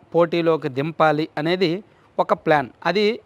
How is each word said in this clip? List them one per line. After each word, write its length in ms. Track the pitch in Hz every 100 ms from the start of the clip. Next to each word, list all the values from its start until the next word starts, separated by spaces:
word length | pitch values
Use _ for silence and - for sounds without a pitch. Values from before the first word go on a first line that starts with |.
| _ 165
పోటీలోకి 540 | 170 170 165 160 147
దింపాలి 600 | 127 151 160 156 147 160 -
అనేది 460 | 151 185 185 175 - _ _ -
ఒక 140 | 180
ప్లాన్. 360 | 196 - 156 131 - 170
అది 340 | 180 208 240